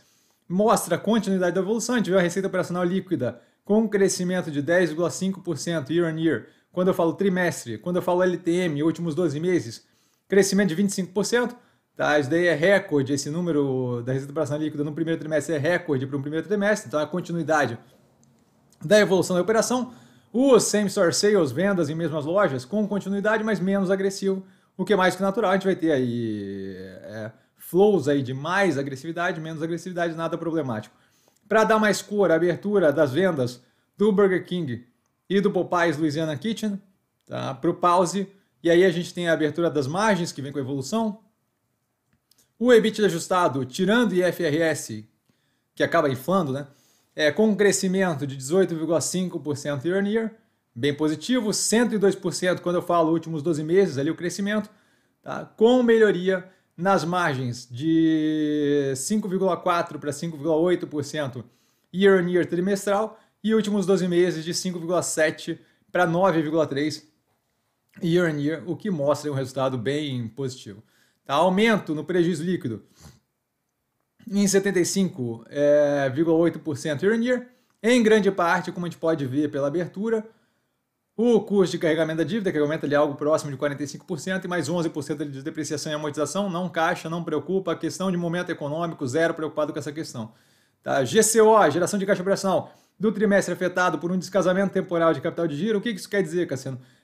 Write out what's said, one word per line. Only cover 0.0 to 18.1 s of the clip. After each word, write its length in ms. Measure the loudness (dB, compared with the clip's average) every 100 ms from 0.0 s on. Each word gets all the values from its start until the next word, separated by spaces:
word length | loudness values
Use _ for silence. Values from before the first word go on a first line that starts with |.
| _ _ _ _ _
mostra 460 | 0 2 2 0 -2
a 40 |
continuidade 560 | 0 0 0 0 0 0
da 60 |
evolução, 340 | -2 -2 -2 -2
a 20 |
gente 100 | 2
vê 80 | 2
a 40 |
receita 280 | 2 -2 -4
operacional 340 | -4 -4 -2
líquida 560 | 0 -2 -2 -4 -4 -6 _ _
com 160 | 0 0
um 80 | 2
crescimento 640 | 2 2 2 -2 -2 -2
de 100 | -4
dez 280 | 2 2 2
vírgula 200 | 0 -4
cinco 300 | -2 -4 -4
por 180 | -6 -6
cento 360 | -4 -4 -2
year 200 | -2 0
on 40 | 0
year. 300 | 0 -2 -6 _ _
Quando 180 | -2 0
eu 40 |
falo 200 | 2 0
trimestre, 640 | 2 0 2 0 -2 -8 -10
quando 200 | -4 -2
eu 40 |
falo 220 | 0 2
L 140 | 2 0
T 140 | -2
M, 320 | 0 0 0
últimos 320 | -2 -2 -4 -2
doze 240 | -2 -2
meses, 460 | -2 -2 -2 -12 -20 _ _ _ _
crescimento 420 | 2 4 4 2
de 60 | 2
vinte 140 | 0
e 40 |
cinco 200 | -2 -4
por 100 | -4
cento. 320 | 0 0 0 -6 _ _ _ -4
Tá? 240 | 2 2
Isso 100 | 2
daí 180 | 2 2
é 80 | 4
recorde, 580 | 4 4 2 0 0
esse 160 | -2 -4
número 720 | -4 0 0 0 0 -2 -4
da 80 | -4
receita 200 | -4 -4
operacional 280 | -4 -4 -2
líquida 220 | -4 -4
no 80 | -6
primeiro 260 | -4 -4 -4
trimestre 380 | -2 -2 0 -2
é 20 |
recorde 460 | 0 0 0 -2 -2
para 120 | -6
um 40 |
primeiro 240 | -4 -6 -2
trimestre, 440 | 0 0 0 -2
então 100 | -4
é 40 |
a 40 | -2
continuidade 720 | -6 -6 -6 0 0 0 -4 -14 _ _